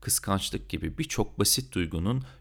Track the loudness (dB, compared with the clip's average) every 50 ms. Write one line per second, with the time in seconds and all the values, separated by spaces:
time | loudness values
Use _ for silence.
0 | -2 0 0 0 2 2 2 2 2 -2 -4 -6 -6 -4 -6 -2 -2 -4 -2 -4
1 | -4 -2 0 0 0 0 2 2 4 4 4 2 0 -2 0 0 0 0 0 0
2 | 0 2 0 0 -2 -6 -12 -6